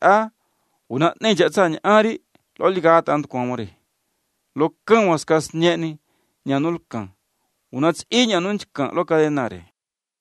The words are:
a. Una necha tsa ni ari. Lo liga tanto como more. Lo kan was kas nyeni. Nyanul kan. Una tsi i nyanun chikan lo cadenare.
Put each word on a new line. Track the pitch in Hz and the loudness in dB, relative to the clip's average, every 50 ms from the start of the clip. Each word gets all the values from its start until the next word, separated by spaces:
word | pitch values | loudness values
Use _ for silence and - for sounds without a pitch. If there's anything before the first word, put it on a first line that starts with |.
a. | - 175 202 220 220 220 _ _ _ _ _ _ _ _ _ _ _ - | 2 4 4 4 2 -2 _ _ _ _ _ _ _ _ _ _ _ -8
Una | 113 135 160 170 - - | -4 -2 -2 -2 -2 -2
necha | - 220 202 156 170 156 | -2 0 2 2 2 2
tsa | - 214 185 165 | 2 2 0 0
ni | 156 - | 0 -2
ari. | - 190 208 214 208 226 220 - _ _ _ _ _ _ _ - | 0 2 4 4 4 2 -2 -6 _ _ _ _ _ _ _ -2
Lo | - 185 | -2 0
liga | 190 185 151 165 165 165 | 0 2 4 4 4 4
tanto | - 151 147 151 139 - | 4 0 -2 -2 -4 -6
como | - 127 123 | -6 -6 -6
more. | 123 123 117 110 92 - _ _ _ _ _ _ _ _ _ _ _ _ _ _ _ - | -6 -6 -8 -10 -12 -14 _ _ _ _ _ _ _ _ _ _ _ _ _ _ _ -6
Lo | 131 156 165 - _ - | -4 -4 -4 -4 _ 0
kan | - 220 233 208 180 | 2 2 4 4 2
was | 165 147 - | 0 0 0
kas | - 160 160 - - - | 0 0 0 -2 -4 -4
nyeni. | 165 165 175 170 165 165 160 156 - _ _ _ _ _ _ _ _ - | 0 0 0 0 0 -4 -8 -10 -14 _ _ _ _ _ _ _ _ -6
Nyanul | 135 139 139 151 165 170 165 _ - | -4 -2 -2 -2 -4 -6 -8 _ -12
kan. | - 113 101 95 92 _ _ _ _ _ _ _ _ _ _ _ | -10 -10 -10 -12 _ _ _ _ _ _ _ _ _ _ _ _
Una | - 127 151 170 | -6 -2 -2 -2
tsi | 165 - - - | -2 -4 -6 -2
i | 226 240 254 | 0 0 0
nyanun | 226 208 170 175 196 208 196 | 2 0 -2 -2 -4 -6 -6
chikan | - _ - - 139 - - | -8 _ -8 -6 -6 -4 -4
lo | 165 175 | -4 -2
cadenare. | - 165 156 156 151 147 143 123 104 95 90 87 _ _ _ _ _ _ _ _ _ _ _ | 0 0 0 0 0 -2 -4 -4 -6 -8 -12 -20 _ _ _ _ _ _ _ _ _ _ _